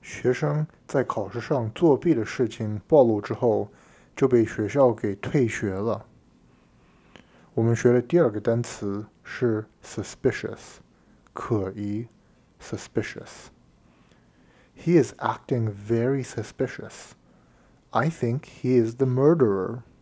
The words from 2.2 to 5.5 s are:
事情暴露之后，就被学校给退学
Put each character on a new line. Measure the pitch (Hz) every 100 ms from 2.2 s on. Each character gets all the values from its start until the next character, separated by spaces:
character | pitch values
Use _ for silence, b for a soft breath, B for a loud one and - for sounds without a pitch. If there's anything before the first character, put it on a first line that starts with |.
事 | 107 - 120
情 | - 110 107 -
暴 | 156
露 | 123 107
之 | -
后， | 110 123 104 101 b b b b -
就 | -
被 | 120 110
学 | - 104
校 | 139 131
给 | 107 107 98
退 | - 156
学 | 120